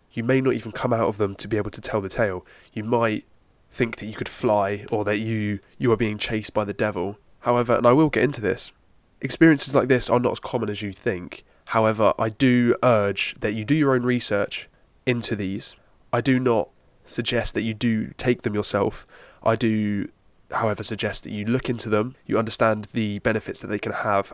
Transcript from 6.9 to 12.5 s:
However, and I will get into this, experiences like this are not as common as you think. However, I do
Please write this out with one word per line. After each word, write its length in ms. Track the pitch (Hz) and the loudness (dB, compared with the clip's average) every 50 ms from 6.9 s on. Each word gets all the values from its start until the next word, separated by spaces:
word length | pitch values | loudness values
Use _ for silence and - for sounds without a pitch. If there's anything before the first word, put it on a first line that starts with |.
| 98 92 87 98 107 - _ _ _ _ | 0 -2 -4 -4 -6 -10 _ _ _ _
However, 340 | - 131 123 120 120 117 117 | -2 0 2 2 2 2 2
and 120 | - 120 120 | 4 6 6
I 60 | 127 | 6
will 160 | 147 160 147 | 6 4 4
get 140 | - - 110 | 2 2 0
into 180 | 143 143 120 | 0 0 -2
this, 320 | 104 92 90 - - - - _ _ _ _ _ _ _ _ _ | -2 -2 -2 -2 -6 -12 -18 _ _ _ _ _ _ _ _ _
experiences 520 | - 127 - - 160 165 151 139 - 135 131 | -8 -8 2 6 6 6 6 4 2 0 2
like 140 | 135 101 127 | 2 4 4
this 220 | 131 123 - - | 2 2 2 2
are 100 | - 123 | 2 2
not 140 | 123 104 110 | 2 0 -2
as 60 | - | -2
common 300 | - - - 120 110 104 | -4 -6 -4 -2 -2 -4
as 120 | 104 98 | -4 -6
you 100 | 107 101 | -6 -8
think. 540 | 92 - - 120 98 90 87 - - - - _ _ _ _ | -8 -6 -4 -4 -4 -4 -6 -10 -14 -16 -18 _ _ _ _
However, 500 | - - 113 110 110 110 107 107 98 - - | -2 0 2 4 4 4 4 4 4 4 2
I 120 | 110 113 | 0 -2
do 460 | 107 - 139 127 | 0 2 4 4